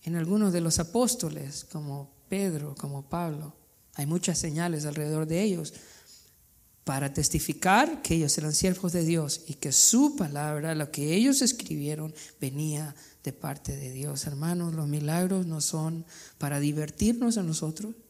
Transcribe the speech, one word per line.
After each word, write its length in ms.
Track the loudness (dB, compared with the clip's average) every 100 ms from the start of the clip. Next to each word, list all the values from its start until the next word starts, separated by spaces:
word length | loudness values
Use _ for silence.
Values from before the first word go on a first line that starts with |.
en 140 | -2 -2
algunos 360 | 2 4 4
de 100 | 2
los 180 | 2 0
apóstoles, 840 | 0 2 2 2 -2 -4 -8 -12 -10
como 420 | -10 -8 -8 -10 -18 _
Pedro, 460 | -2 0 -2 -6
como 340 | -8 -8 -8 -6
Pablo. 460 | -4 -4 -6 -10 -16 _ _ _
Hay 120 | -6 -2
muchas 300 | 0 0 -2
señales 480 | -2 -2 0 -2
alrededor 440 | -4 -4 -2 -2 0
de 160 | 2
ellos 300 | 2 0 -4 -12 -20 -20 -20 -20 -20 _ _ _ _ _
para 280 | -4 -2 -2
testificar 880 | 0 0 0 -2 0 6 6 6 2
que 140 | 0
ellos 240 | 2 2 0
eran 160 | 0
siervos 400 | 2 2 0 0
de 100 | 0
Dios 380 | 2 2 0 -4 -8
y 60 |
que 200 | -8 0
su 440 | 6 6 8 6 4
palabra, 580 | -2 -2 -2 -2 -2
lo 160 | -2 -2
que 240 | -2 2
ellos 280 | 6 6 6
escribieron, 720 | 4 0 -4 -4 -4 -4 -6 -10 -16 -6
venía 560 | -6 -2 -4 -4 -6 -12 -20 -12
de 120 | -10
parte 420 | -8 -8 -8 -8 -8
de 160 | -8
Dios. 340 | -8 -6 -6 -6
Hermanos, 460 | -4 -2 -2 -2
los 160 | -2 -2
milagros 560 | -2 0 0 2 0
no 160 | -2 -2
son 460 | -2 -2 -4 -4 -10 -18 -20 -6
para 220 | -4 0
divertirnos 760 | 0 0 -4 0 2 4 2 2
a 60 |
nosotros. 520 | 0 -2 -2 -6 -10 -12 -18